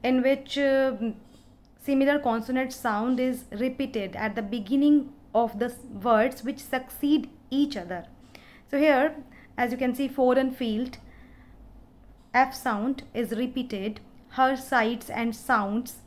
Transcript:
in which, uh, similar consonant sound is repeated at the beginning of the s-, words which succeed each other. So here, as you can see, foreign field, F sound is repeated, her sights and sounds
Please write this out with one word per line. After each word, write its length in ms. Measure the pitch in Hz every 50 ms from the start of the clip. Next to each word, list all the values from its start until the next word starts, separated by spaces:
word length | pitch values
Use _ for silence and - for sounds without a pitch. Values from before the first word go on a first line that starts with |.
| -
in 180 | 247 254 254
which, 360 | 247 269 277 277 277 - -
uh, 380 | 285 277 277 269 269 269 262 233 202 226 226 - - - - - - - - - _ - _ - _
similar 400 | - - 277 269 269 277 285 294
consonant 540 | 285 247 226 226 220 - 254 254 262 254 254
sound 460 | - - 240 214 208 220 247 254 247
is 260 | 254 254 247 247 - -
repeated 640 | - 208 240 262 254 - 269 262 - 226 196 185 185
at 200 | - 214 220 208
the 60 | 233
beginning 720 | 214 202 226 240 202 190 262 277 285 294 294 294 254 - - - - - -
of 260 | 220 240 220 - 208
the 60 | 240
s-, 120 | 247 247 - - - - 202 190
words 400 | 240 226 214 220 262 - - -
which 160 | 247 277 -
succeed 720 | - - - 254 254 - - - - 285 302 311 - - - - - -
each 280 | 254 277 285 285 -
other. 280 | 208 175 175 185 175 170 - - - - - - - - - - - - -
So 80 | -
here, 380 | 277 294 311 294 254 277 311 311 302 - - - - - - -
as 140 | - 247 226
you 60 | 247
can 180 | 247 262 254 247
see, 120 | 254 277
foreign 440 | 262 269 - 262 254 254 262 269 262
field, 460 | 254 - 254 226 214 214 254 254 - - - - - - - - - - - - - - - - - - - - - - - - - - - - -
F 220 | 240 269 262 254
sound 480 | - - 254 220 202 214 262 269 - - - -
is 180 | 226 240 190
repeated, 680 | 226 214 254 247 254 262 247 254 220 196 190 214 214 - - - - - - -
her 260 | - - 262 262 269
sights 540 | 254 262 - 277 247 220 226 240 226 - -
and 260 | - - 226 233 220
sounds 600 | - - - 254 220 202 196 208 226 247 - - - -